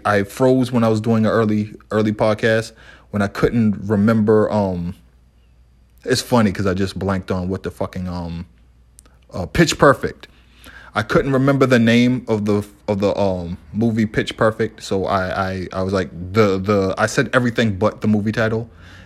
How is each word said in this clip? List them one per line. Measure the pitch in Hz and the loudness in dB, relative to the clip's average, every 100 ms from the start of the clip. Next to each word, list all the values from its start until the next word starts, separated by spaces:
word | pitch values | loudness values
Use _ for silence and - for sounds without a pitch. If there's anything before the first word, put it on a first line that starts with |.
I | - 104 | 0 0
froze | 101 - 131 131 123 | 0 2 4 4 2
when | 123 | 2
I | 113 | 2
was | 110 | 2
doing | 110 113 107 | 2 2 2
an | |
early, | 98 110 107 104 - - | 2 2 0 -2 -8 -4
early | 107 107 | 0 0
podcast, | 104 110 107 117 113 110 - - - _ | 0 0 2 2 0 -2 -12 -20 -20 _
when | 104 | -4
I | 98 | -4
couldn't | - 156 120 110 98 98 | 0 0 2 2 0 0
remember, | 104 104 113 107 107 104 | 2 4 4 4 4 4
um, | 107 98 90 87 98 _ _ _ _ _ _ _ _ _ _ | 0 -2 -4 -8 -10 _ _ _ _ _ _ _ _ _ _
it's | - 123 | -4 -4
funny | - 123 107 | 0 0 0
'cause | 90 98 | 0 -2
I | |
just | 92 98 - | -2 -4 -4
blanked | 95 95 92 | -4 -4 -4
on | 92 90 | -6 -6
what | 95 | -6
the | 90 | -8
fucking, | - 95 95 90 | -8 -10 -8 -8
um, | 90 85 85 82 _ _ _ _ - - _ _ | -8 -8 -10 -14 _ _ _ _ -20 -20 _ _
uh, | - 87 | -10 -2
Pitch | - 160 - | 2 2 4
Perfect. | 147 - - - - _ _ _ - - - | 2 2 -2 -10 -20 _ _ _ -20 -20 -8
I | - | -6
couldn't | 107 170 143 | 0 0 2
remember | 131 135 139 131 | 2 2 2 4
the | 127 | 4
name | 113 120 123 127 - | 4 4 4 0 -2
of | 107 104 | -2 0
the, | 101 101 - - | 0 -2 -8 -4
of | 101 | -2
the, | 101 - | 0 0
um, | 101 92 87 90 - | 0 -2 -6 -10 -10
movie | 104 117 110 110 | -2 0 0 -2
Pitch | - 110 - | -2 -4 0
Perfect, | 113 107 110 - | 0 0 -4 -6
so | - 98 90 | -6 -4 -2
I, | 98 92 - 95 | -2 -2 -4 -4
I, | 92 90 | -6 -8
I | 95 | -6
was | 92 | -2
like, | 98 87 82 90 | -2 -4 -8 -4
the, | 101 104 95 | 0 2 2
the, | 95 101 95 95 | 0 0 0 0
I | 107 | -2
said | - 117 | 0 0
everything | 131 123 117 113 92 | 0 0 0 -2 0
but | 107 - | -2 0
the | 107 | 0
movie | 107 104 | 0 0
title, | 110 110 113 117 - - - | -2 -2 -4 -8 -14 -20 -20